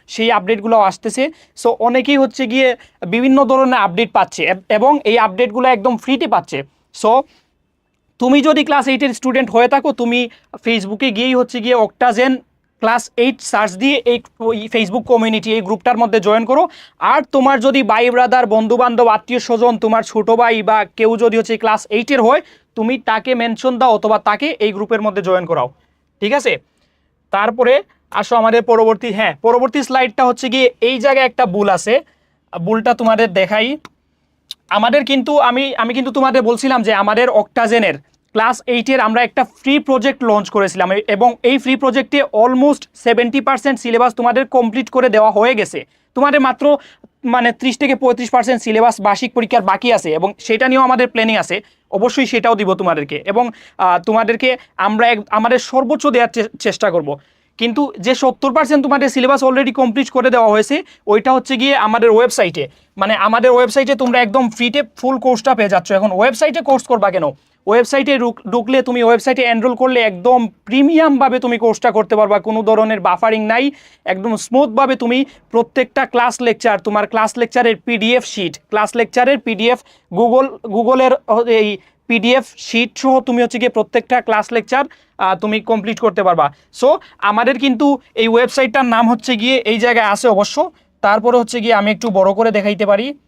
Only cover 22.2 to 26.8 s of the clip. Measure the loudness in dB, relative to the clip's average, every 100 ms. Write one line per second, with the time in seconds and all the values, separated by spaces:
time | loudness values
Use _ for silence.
22.2 | 2 2 -2 _ _ -6 -4 -4 -4 -4
23.2 | -2 -2 -4 -4 -4 0 2 2 0 0
24.2 | 0 -2 -4 -2 -4 -4 -4 -2 -2 -4
25.2 | 0 -2 0 -4 -4 _ _ _ _ -8
26.2 | -4 -2 -2 -4 _ _